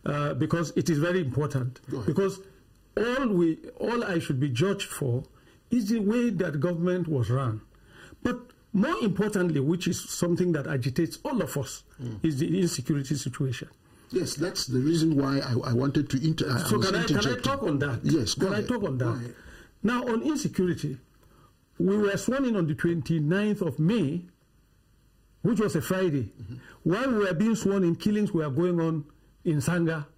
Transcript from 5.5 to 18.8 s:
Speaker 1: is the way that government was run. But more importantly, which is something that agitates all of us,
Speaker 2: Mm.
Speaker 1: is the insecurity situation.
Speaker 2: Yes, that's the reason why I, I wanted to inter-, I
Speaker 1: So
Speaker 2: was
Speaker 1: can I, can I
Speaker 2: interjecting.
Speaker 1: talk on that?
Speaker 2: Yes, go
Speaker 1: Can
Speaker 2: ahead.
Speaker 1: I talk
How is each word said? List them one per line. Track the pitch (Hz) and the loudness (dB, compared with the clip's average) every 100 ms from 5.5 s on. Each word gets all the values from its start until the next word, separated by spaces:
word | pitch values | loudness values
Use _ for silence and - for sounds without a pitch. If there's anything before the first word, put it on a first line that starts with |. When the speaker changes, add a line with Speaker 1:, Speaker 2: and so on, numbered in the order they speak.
| - _ | -20 _
Speaker 1:
is | 240 196 | 0 2
the | 226 | 0
way | 196 240 240 | 2 2 0
that | 180 175 143 | 0 -2 0
government | 175 170 175 180 165 | 0 2 0 0 0
was | 143 107 | 0 0
run. | 127 127 107 - _ - - - - | 0 0 -4 -10 _ -20 -20 -20 -6
But | 247 247 - - _ | -4 -4 -8 -20 _
more | 185 262 359 | 0 2 0
importantly, | 220 165 208 202 175 151 | 0 0 0 2 2 2
which | 135 175 175 | 0 0 -2
is | 135 | -4
something | - - 175 175 180 | -6 -2 0 2 2
that | 151 147 | 0 0
agitates | 143 127 135 165 - | -2 0 0 -2 -4
all | 285 254 | -4 -2
of | 156 147 | -2 -4
us, | - - - - | -6 -10 -18 -10
Speaker 2:
Mm. | 123 107 | -10 -2
Speaker 1:
is | 160 135 | -2 0
the | 170 185 | 0 2
insecurity | 175 - 120 147 135 147 | 2 0 -2 -2 -2 -4
situation. | 131 - 135 120 - - _ - - | -4 -4 -4 -4 -10 -18 _ -20 -6
Speaker 2:
Yes, | - 151 | -4 -4
that's | 139 175 190 - | -4 -4 -4 -2
the | 127 | 0
reason | 143 165 165 139 | 2 4 4 4
why | 135 139 | 2 0
I, | 135 120 127 | 0 -2 2
I | |
wanted | 117 139 151 143 | 2 2 0 0
to | 135 | 0
inter-, | 156 160 156 | 0 0 0
I | 123 160 | 0 2
Speaker 1:
So | 202 | 2
Speaker 2:
was | 196 | 2
Speaker 1:
can | |
I, | 185 | 2
can | 160 147 | 2 2
I | |
Speaker 2:
interjecting. | 139 120 | 2 -2
Speaker 1:
talk | - 185 | -2 -2
on | 185 143 | 0 0
that? | 143 120 | 0 -2
Speaker 2:
Yes, | 147 156 110 | 2 2 2
go | - 190 | 0 0
Speaker 1:
Can | |
Speaker 2:
ahead. | 208 | 0
Speaker 1:
I | 196 | -2
talk | 240 | -2